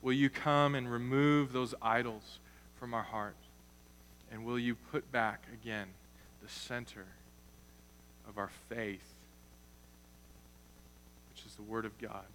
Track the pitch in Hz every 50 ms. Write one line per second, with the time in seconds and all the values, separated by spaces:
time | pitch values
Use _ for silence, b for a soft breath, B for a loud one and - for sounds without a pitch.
0 | - 127 131 135 139 135 139 - - 151 143 143 147 143 143 135 123 123 120 117
1 | 120 123 131 139 143 147 147 147 143 127 123 127 127 117 123 - - 113 113 120
2 | 123 120 110 107 - - - - B B B B B B - - 123 120 117 113
3 | 101 - 110 107 104 104 - - - - - - - - - - - - - -
4 | - - - - - - 117 110 113 117 120 123 120 120 117 - - - - 151
5 | - - - 123 113 107 104 - - - 117 113 110 117 110 107 101 95 92 -
6 | - - B B B B B - - 98 - - - - 127 120 120 - - 107
7 | 95 95 - - - - - - - - - - - - - - - - - -
8 | - - - - - 110 101 104 98 95 - - - - 117 117 110 104 98 92
9 | - - - - - - - - - - - - - - - - - - - -
10 | - - - - - - - - - - - - - - - - - - - -
11 | - - - - - - - - - - - - 104 104 110 113 110 107 101 -
12 | 117 107 104 98 95 98